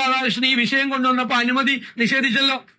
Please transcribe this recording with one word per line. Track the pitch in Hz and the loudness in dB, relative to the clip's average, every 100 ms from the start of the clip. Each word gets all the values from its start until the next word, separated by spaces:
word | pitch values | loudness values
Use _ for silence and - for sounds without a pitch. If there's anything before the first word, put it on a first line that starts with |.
രാധാകൃഷ്ണൻ | 262 262 254 208 262 | 0 0 0 0 0
ഈ | 254 | 2
വിഷയം | 226 269 277 | 0 0 0
കൊണ്ടുവന്നപ്പോ | 269 262 254 247 247 | 0 0 0 0 0
അനുമതി | 240 254 269 262 - - | 0 0 0 -2 -6 -2
നിഷേധിച്ചല്ലോ, | 226 269 262 269 269 262 - | 0 2 0 0 0 -2 -8